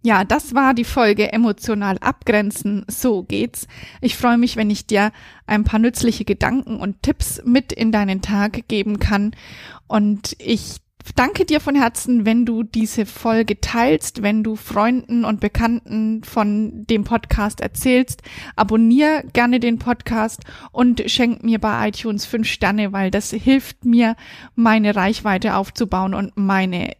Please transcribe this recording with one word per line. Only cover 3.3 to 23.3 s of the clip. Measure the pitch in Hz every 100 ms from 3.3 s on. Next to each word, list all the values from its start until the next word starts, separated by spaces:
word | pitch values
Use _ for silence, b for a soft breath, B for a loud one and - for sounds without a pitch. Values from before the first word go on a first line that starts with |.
| 196 240 - - B B B
Ich | 254 -
freue | 247 233
mich, | 240 226
wenn | 214
ich | 202 -
dir | 202 214 B B B -
ein | 214
paar | 208 220
nützliche | 233 240 233 220
Gedanken | 208 196 - 262 - 220
und | 202 -
Tipps | - - - -
mit | 240 254 -
in | - 226
deinen | 214 202 190
Tag | 190 202 208 233 -
geben | 214 202 208
kann. | - 202 208 B B B B B _
Und | 214 208 208 - -
ich | - 226 - - _ _ - -
danke | 254 415
dir | 370 302
von | -
Herzen, | 277 240 - - 247
wenn | 214 233 233
du | 226
diese | 220 226 220 - 208
Folge | - 233 226 214 208
teilst, | - 240 247 311 - -
wenn | 202 220
du | 220
Freunden | 214 - 196 220 254 - 233
und | 220 214
Bekannten | 208 - 233 233 - 214 220 220
von | - 233 208 208 214 - 214
dem | 220
Podcast | 202 233 - - 208 -
erzählst. | - - 262 254 254 - B B B
Abonnier | - 202 220 226 254 302 311 -
gerne | - 240 247
den | 240 233
Podcast | 247 240 - 226 220 - B B B
und | - 247 240 -
schenk | - 240 226
mir | 226 220
bei | 214 226 214
iTunes | 208 226 202
fünf | - 233 220
Sterne, | - 196 208 202
weil | 196 190
das | 196 -